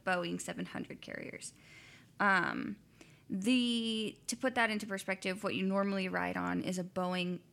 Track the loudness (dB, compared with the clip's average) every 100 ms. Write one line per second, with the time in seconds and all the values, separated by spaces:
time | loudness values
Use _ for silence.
0 | 0 0 0 -4 -4 -6 -6 -6 -8 -10
1 | -12 -10 -10 -10 -12 -16 -20 -20 -20 -20
2 | -12 0 4 6 4 0 -4 -8 -12 -20
3 | -20 -18 -6 -2 4 4 4 2 0 0
4 | -2 -6 -8 -2 0 2 2 2 -2 -4
5 | -2 -2 -2 -2 -2 0 2 2 2 2
6 | 0 0 0 0 0 0 0 -2 -4 -2
7 | 0 0 0 -4 -6